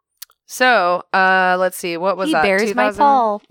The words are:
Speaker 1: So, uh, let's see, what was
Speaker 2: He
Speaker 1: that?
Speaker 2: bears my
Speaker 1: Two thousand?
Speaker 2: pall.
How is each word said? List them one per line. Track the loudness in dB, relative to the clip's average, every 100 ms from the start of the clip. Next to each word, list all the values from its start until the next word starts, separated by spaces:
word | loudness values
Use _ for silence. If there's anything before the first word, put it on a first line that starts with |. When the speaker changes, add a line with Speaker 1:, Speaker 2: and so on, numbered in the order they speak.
| _ _ -20 _ _
Speaker 1:
So, | -2 0 2 2 -2 -2
uh, | 0 2 2 2 0
let's | -2 -4
see, | -8 -4
what | -4 -4
was | -2
Speaker 2:
He |
Speaker 1:
that? | 0
Speaker 2:
bears | 2 0
my | 0
Speaker 1:
Two |
thousand? | 0 -2 2
Speaker 2:
pall. | 2 2 0 -4 -10